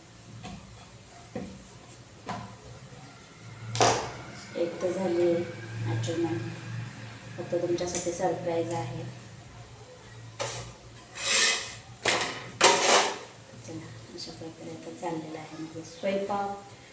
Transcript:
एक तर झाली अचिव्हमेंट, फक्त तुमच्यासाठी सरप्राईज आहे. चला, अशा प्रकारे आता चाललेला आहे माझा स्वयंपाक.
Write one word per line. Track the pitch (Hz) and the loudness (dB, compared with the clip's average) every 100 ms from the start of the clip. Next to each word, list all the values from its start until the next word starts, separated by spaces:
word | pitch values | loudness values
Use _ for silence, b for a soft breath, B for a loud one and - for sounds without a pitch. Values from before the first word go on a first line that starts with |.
| - - - - - - - - - - - - - - - - - - - - - - - - - - - - - - - - - - - - - - - - - - - - - - | -20 -18 -16 -12 -10 -12 -14 -16 -18 -18 -18 -18 -10 -8 -8 -10 -16 -18 -16 -18 -18 -14 -8 -8 -8 -12 -14 -14 -14 -16 -16 -16 -18 -16 -14 -10 0 6 8 6 2 -6 -10 -12 -6 0
एक | 170 - | 0 2
तर | 180 | 0
झाली | 175 185 170 175 170 175 - - - - | 2 4 6 6 6 2 -6 -8 -4 0
अचिव्हमेंट, | - - 330 330 339 - - - - - - - - - - | 2 2 2 2 0 -4 -6 -6 -6 -6 -8 -12 -12 -10 -8
फक्त | - | 0
तुमच्यासाठी | 170 170 170 175 - 175 | 2 4 2 2 0 0
सरप्राईज | 175 185 165 170 165 165 | 2 2 2 2 2 2
आहे. | 170 - - - - - - - - - - - - - - - - - - - - - - - - - - - - - - - - - - - - - - - - - - - - - - - - - | 0 -2 -4 -8 -10 -14 -16 -16 -16 -16 -16 -16 -16 -16 -16 -12 -6 -4 -4 -8 -12 -16 -16 -14 -2 4 6 6 4 0 -10 -14 -2 2 2 2 -4 -6 8 10 10 10 8 8 0 -8 -16 -16 -14 -10
चला, | 160 160 - - | -8 -8 -12 -12
अशा | - - | -10 -10
प्रकारे | 165 160 160 170 | -8 -10 -10 -10
आता | 160 170 165 | -10 -10 -6
चाललेला | 180 160 156 160 | -2 -2 -4 -8
आहे | - 160 | -8 -8
माझा | 160 160 | -8 -8
स्वयंपाक. | 165 - 196 196 196 202 196 196 - B B | -10 -2 2 2 2 2 0 -2 -10 B B